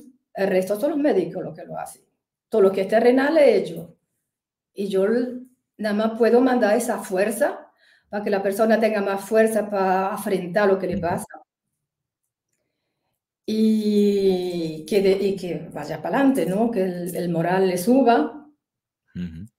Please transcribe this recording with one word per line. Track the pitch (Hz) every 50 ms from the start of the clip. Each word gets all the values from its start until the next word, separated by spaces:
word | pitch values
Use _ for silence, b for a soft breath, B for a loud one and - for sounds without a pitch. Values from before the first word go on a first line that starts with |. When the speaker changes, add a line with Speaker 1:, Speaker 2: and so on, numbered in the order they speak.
| - - _ _ _ _ -
Speaker 1:
El | 190 196 196
resto | 185 185 185 190 208 208
son | 269 311
los | 330 277
médicos | 294 294 214 185 160 165 190 180 143
los | 147 -
que | 180 165
lo | - 156 -
hacen. | - - - - _ _ _ _ _ _ _ _ _ -
Todo | - 220 190
lo | 196 196
que | 202 190
es | 190
terrenal | 220 226 233 240 254 262 269 294 320 320
es | 285 247 214 185 -
ellos. | 165 165 - - - - _ _ _ _ _ _ _ _ _ _ _ _ _ _ _ _
Y | - 202 190
yo | 185 190 190
l-, | 214 233 247 262 247 240 - - - _ _ _ _ _ -
nada | 208 214 208
más | 208 220 226 220 -
puedo | 233 220 226 240
mandar | 262 262 247 240 214 202 214
esa | 240 233 240 208 -
fuerza | - - 190 180 208 226 220 220 285 381 - - - b b b b b b b b b
pa | 208 208 208
que | 214
la | 196 190 196
persona | 202 208 214 226 226 220 226
tenga | 226 214 214 202
más | 196 196 196 196 -
fuerza | - 226 220 220 220 220 208 202 202
pa | 208 196 190 190 185 190 190 196 214
afrontar | 196 - 208 190 180 180 180 170 208 208 196
lo | 190 190
que | 190
le | 175 175
Speaker 2:
Ujú. | - 165
Speaker 1:
pasa. | 170 185 - - - - - _ _ _ _ _ _ _ _ _ _ _ _ _ _ _ _ _ _ _ _ _ _ _ _ _ _ _ _ _ _ _ _ _ _ _ _ _ _ _ _ -
Y | - 220 220 220 220 220 214 208 208 208 208 208 202 202 196 196 190 185 180 180 180 175 175 165 160 156 156 -
que | - 220 196 190
de, | 190 190
y | 196 202 190 190
que | - 185 180 165 - - - -
vaya | 156 147 151 156 - -
pa'lante, | 165 196 269 277 269 - - 165
¿no? | 170 185 208 233 233
Que | - 190 185
el, | 190 175 175 175 180 175
el | - 180 175
moral | 170 165 165 170 185 190 190 185
le | 180 175
suba, | - 233 254 269 254 240 233 294 302 - - - - - _ _ _ _ _ _ _ _ _ _ _ _ -
Speaker 2:
Ujú. | 90 87 85 78 80 101 - _